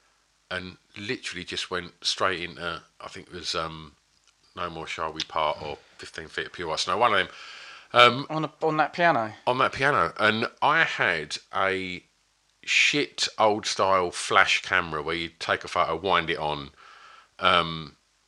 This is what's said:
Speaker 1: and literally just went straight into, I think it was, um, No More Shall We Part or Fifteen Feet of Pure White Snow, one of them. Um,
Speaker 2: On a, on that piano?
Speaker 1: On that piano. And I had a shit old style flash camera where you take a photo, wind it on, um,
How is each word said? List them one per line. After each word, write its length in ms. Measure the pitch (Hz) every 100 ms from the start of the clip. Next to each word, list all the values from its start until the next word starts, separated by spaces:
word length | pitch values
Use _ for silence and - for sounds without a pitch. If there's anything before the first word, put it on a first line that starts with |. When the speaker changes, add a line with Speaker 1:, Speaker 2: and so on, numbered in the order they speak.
| _ _ _ _ -
Speaker 1:
and 260 | 90 90 87 _ -
literally 460 | 101 131 - 87
just 260 | 92 90 -
went 220 | 90 87 -
straight 380 | - - 98 90
into, 420 | 87 69 85 82 - -
I 80 | -
think 200 | 98 -
it 40 |
was, 220 | 90 80
um, 380 | 87 82 80 76 _ _ _ _ _ _
No 160 | - 87
More 160 | 80 78
Shall 260 | - 80
We 100 | 78
Part 380 | - 82 76 76
or 160 | 76 69 _ -
Fifteen 300 | - - 80
Feet 180 | - 78
of 60 |
Pure 160 | - 85
White 120 | 78
Snow, 180 | - 95
one 140 | 120
of 40 | 101
them. 100 | 87 - - - - - -
Um, 320 | 120 120 123 143
Speaker 2:
On 140 | 156
a, 80 | 151 -
on 140 | 160 156
that 140 | 147
piano? 400 | - 170 139 110 104 -
Speaker 1:
On 120 | 127
that 140 | 131
piano. 400 | - 135 127 82 -
And 280 | 107 110 117 -
I 240 | 127 156
had 540 | 156 - 123 82 78 - -
a 480 | - 95 95 92 90 _ _ _ _ _ _
shit 640 | - - - 147 - - - -
old 280 | 107 107 104
style 440 | - 98 95 90
flash 520 | - - 104 90 -
camera 400 | - 92 85 78
where 120 | 76 85
you 140 | 82 -
take 260 | - 95
a 40 | 85
photo, 280 | 95 82 82
wind 340 | 95 87 80
it 80 | 78
on, 320 | 76 73 69 _ - - - - _ -
um, 580 | 92 90 82 80 76 _ _ _